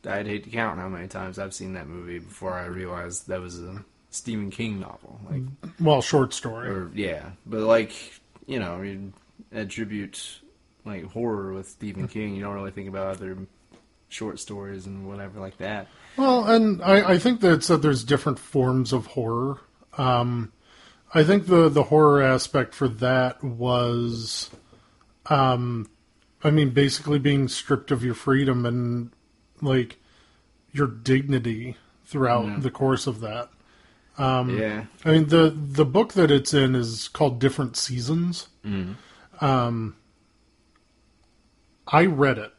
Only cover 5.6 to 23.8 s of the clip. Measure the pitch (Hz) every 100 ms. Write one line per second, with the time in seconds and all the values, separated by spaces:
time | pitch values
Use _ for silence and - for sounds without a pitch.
5.6 | 165 - 160 139 - 147 127 - 123 113
6.6 | 123 98 87 101 95 78 92 90 - 110
7.6 | 110 113 104 - - - _ _ - 131
8.6 | 90 87 98 98 98 - _ _ - 110
9.6 | 98 110 107 104 98 - - - _ _
10.6 | _ _ 107 98 85 110 120 104 95 95
11.6 | 92 - 104 95 - 107 107 98 101 101
12.6 | 98 98 95 98 95 95 95 92 98 _
13.6 | _ - _ _ _ - 110 - - 101
14.6 | 98 98 95 98 95 101 98 101 95 -
15.6 | 95 104 92 - - - 269 247 214 226
16.6 | 220 175 175 196 196 175 240 233 190 160
17.6 | - 160 147 131 117 143 151 123 - 143
18.6 | 127 131 117 127 - - 113 117 135 135
19.6 | _ _ _ - 131 123 123 120 110 _
20.6 | _ - - _ _ 165 156 202 180 175
21.6 | 165 147 - 151 151 143 131 127 - 143
22.6 | 123 - 131 110 127 127 127 - 135 117
23.6 | 123 123